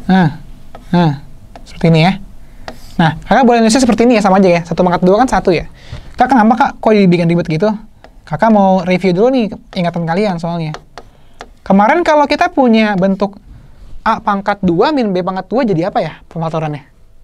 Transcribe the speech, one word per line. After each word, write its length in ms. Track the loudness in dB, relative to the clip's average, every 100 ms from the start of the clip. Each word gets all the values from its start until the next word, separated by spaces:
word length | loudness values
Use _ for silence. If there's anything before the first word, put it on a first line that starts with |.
| 0
Nah, 200 | 2 2 -2 -12 -20 -20 -20 -4
nah, 240 | 0 0 -2 -10 -20 -20 -20 -20
seperti 240 | -2 2
ini 80 | 4 2
ya. 40 | 0 -8 -18 -20 -18 -18 -18 -10 -2
Nah, 240 | -2 -2
kakak 240 | -2 2
boleh 160 | 4 4
nulisnya 240 | 2 2
seperti 240 | 2 2 2
ini 80 | 2
ya, 60 |
sama 160 | 2 4
aja 80 | 4
ya. 120 | 2
Satu 160 | -2 -2
pangkat 240 | 0 2
dua 160 | 2 2
kan 80 | 2
satu 240 | 0 0
ya. 160 | -2 -4 -14 -18 -18 -14 -2
Kak, 160 | 2
kenapa, 240 | 4 2 2
Kak? 140 | 0 0
Kok 100 | 0 4
dibikin 320 | 4 2 2
ribet 180 | 0 -2
gitu? 220 | -2 -2 -4 -10 -20 -20 -20
Kakak 240 | -12 -2 2
mau 320 | 4 4 2
review 300 | 0 0 0
dulu 160 | 2 2
nih 220 | 2 -2 -6 -10 -6
ingatan 320 | -4 -4 -4
kalian 320 | -2 -2 -4
soalnya. 340 | -6 -6 -8 -10 -16 -20 -20 -20 -20 -20 -20 -12
Kemarin 380 | 0 2 4 2
kalau 240 | 2 2
kita 240 | 2 0 0
punya 480 | 2 2 2 2 0
bentuk 400 | 0 0 -4 -8 -20 -20 -20 -20 -18 -8
A 240 | -4 -4
pangkat 340 | -2 -4 -4 -2
dua 240 | 0 2 2
min 240 | 0 -2
B 80 | -2
pangkat 320 | -4 -6 -4
dua 160 | -2 0
jadi 240 | 0 -2
apa 80 | -4
ya 120 | -6 -8 -14
pemfaktorannya? 540 | -8 -6 -4 -6 -8 -14 _ -20 -20